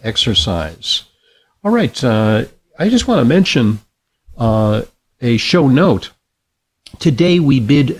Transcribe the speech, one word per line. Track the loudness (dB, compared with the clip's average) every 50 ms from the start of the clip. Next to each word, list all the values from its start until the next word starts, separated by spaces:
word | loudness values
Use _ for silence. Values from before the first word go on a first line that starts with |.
| -8
exercise. | -8 -6 -4 -2 -2 -2 -2 -2 -2 -2 -4 -6 -8 -10 -12 -8 -6 -6 -6 -8 _ _ _ _ _ _ _ _ _ _ _ -4
All | -2
right. | 0 0 0 -2 -4 -4 -2
Uh, | 0 0 2 2 2 0 0 -2 -6 _ _ _ _ _ -4
I | -2 0
just | 0 0 0
want | 0 0 2
to | 2
mention, | 2 4 2 2 2 0 0 0 0 -2 -4 -8 _ _ _ _ _ _ _ _ -18 -8
uh, | -4 -2 0 0 0 0 0 0 -2 -4 -8 _ _ _ _ _ -6
a | -2 -2 -2
show | -2 -2 0 0 2 2
note. | 4 4 4 4 2 0 0 -4 -10 _ _ _ _ _ _ _ _ _ _ _ _ _ _ -20 -20 -10
Today | -4 -2 0 0 2 2 2 2 2
we | 2 2 2 2
bid | 2 2 2 2 2 0 -2